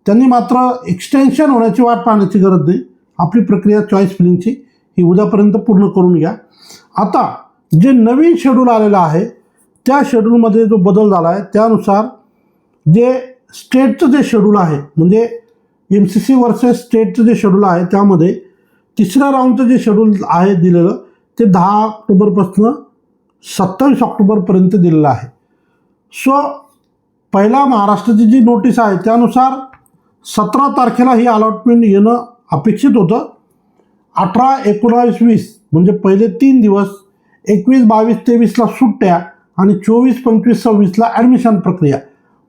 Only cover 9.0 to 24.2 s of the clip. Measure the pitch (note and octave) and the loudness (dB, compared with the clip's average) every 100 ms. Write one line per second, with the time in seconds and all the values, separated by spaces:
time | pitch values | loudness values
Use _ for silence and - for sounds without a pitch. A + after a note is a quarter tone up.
9 | D#3 E3+ A#3 - _ _ _ _ - C#4 | 0 -2 -4 -10 _ _ _ _ -2 -2
10 | C#4 A#3 A3 A#3 A3+ G#3+ A3 A3 F#3 G3 | 0 0 2 2 2 2 2 2 2 2
11 | G#3+ F#3 E3 G3 - G#3 A3+ A3 G#3 G3+ | 2 0 -2 -4 -4 -2 0 -2 -2 -2
12 | B3 - _ _ _ _ _ _ D3+ G3+ | -4 -10 _ _ _ _ _ _ 0 2
13 | B3 B3+ - - _ - - C4 C4+ - | 2 -2 -8 -20 _ -20 -4 0 0 0
14 | D4+ C#4 - A3 G3 G#3 E3+ C#3+ C#3+ D#3+ | 0 0 0 0 2 0 0 -4 -6 -2
15 | F3 G#3+ A#3 - - _ _ _ - G3+ | 0 0 -2 -8 -20 _ _ _ -4 -2
16 | F#3+ G#3+ - C4 A#3+ G#3+ B3 A#3+ - A3+ | 0 -2 0 0 0 0 -2 -2 -2 -2
17 | G#3 A#3+ A3+ A3+ G#3 G3 G3 F3 F3+ G3+ | -2 0 0 0 0 0 0 0 -2 0
18 | G3+ F3 F3 - - _ _ _ _ - | 2 2 0 -4 -12 _ _ _ _ -4
19 | G3+ C4 C#4 C4 B3+ B3+ A#3+ B3+ A3+ G#3 | -2 0 0 0 0 0 0 0 0 0
20 | A3 G3+ - E3+ F#3+ F3+ F3+ F3 F3 - | 2 0 -2 0 0 2 2 2 0 -2
21 | - _ _ - A3+ F3+ F#3 G#3 A3 - | -12 _ _ -2 0 2 0 0 -2 -6
22 | - F#3+ G#3 F#3+ F#3 G3 A#3 D4 - _ | -2 0 2 0 -2 0 -2 -2 -12 _
23 | _ _ _ _ - - F#3 - C#4 B3+ | _ _ _ _ -12 -6 -6 -2 0 0
24 | - - | -2 0